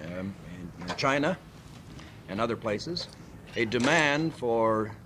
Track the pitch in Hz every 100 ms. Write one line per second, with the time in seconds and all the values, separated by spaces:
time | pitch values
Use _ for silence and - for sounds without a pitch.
0 | 78 90 98 98 - 90 87 - 90 -
1 | 139 143 147 190 - - - - - -
2 | - - - 98 113 107 113 107 160 175
3 | - - - - - - 117 120 127 165
4 | 147 147 165 - 123 113 110 110 104 -